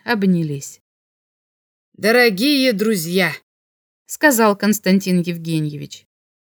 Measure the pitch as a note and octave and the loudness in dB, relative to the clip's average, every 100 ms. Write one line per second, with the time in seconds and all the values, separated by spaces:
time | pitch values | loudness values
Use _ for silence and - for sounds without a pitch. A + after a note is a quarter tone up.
0 | A3 A3+ F#3+ F3 D#3 C#3 - - _ _ | -6 -2 0 0 -2 -8 -12 -20 _ _
1 | _ _ _ _ _ _ _ _ _ - | _ _ _ _ _ _ _ _ _ -4
2 | G#3 A#3+ A#3+ F#3 C#4 C#4+ C4 G3 A3 G3 | 2 4 4 2 0 2 0 0 0 -2
3 | D#3+ F#3 E3+ - _ _ _ _ _ _ | -2 -2 -2 -4 _ _ _ _ _ _
4 | - - D4+ A3+ A3 G3 G#3 G#3 F#3+ G3 | -18 0 2 4 2 2 0 0 0 0
5 | F#3+ F3+ E3+ E3+ E3 D#3+ D3+ D3 C#3 - | 2 -2 -2 -8 -6 -4 -4 -8 -14 -18
6 | _ _ _ _ _ | _ _ _ _ _